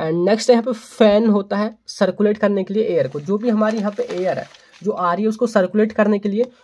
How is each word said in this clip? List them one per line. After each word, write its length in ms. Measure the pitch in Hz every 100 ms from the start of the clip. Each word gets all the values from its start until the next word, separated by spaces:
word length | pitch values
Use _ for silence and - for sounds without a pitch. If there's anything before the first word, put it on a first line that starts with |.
And 260 | 160 170 180
नेक्स्ट 220 | 220 -
यहाँ 120 | 240
पे 100 | 233
फैन 540 | 226 - - 214 208 220
होता 300 | 202 196 202
है 220 | 214 - -
सर्कुलेट 520 | - 185 185 208 214
करने 260 | 202 202
के 100 | 190
लिए 80 | 202
एयर 260 | 220 165 165
को। 120 | 147
जो 180 | 147 202
भी 100 | 240
हमारी 300 | 214 214 220
यहाँ 120 | 202 202
पे 60 |
एयर 360 | 240 180 185 139
है 80 | - - _ -
जो 80 | 180
आ 220 | 190 175
रही 80 | 180
है 60 | 220
उसको 180 | 220 240
सर्कुलेट 460 | 214 185 208 220
करने 260 | 220 208 202
के 100 | 202
लिए 160 | 202 247 -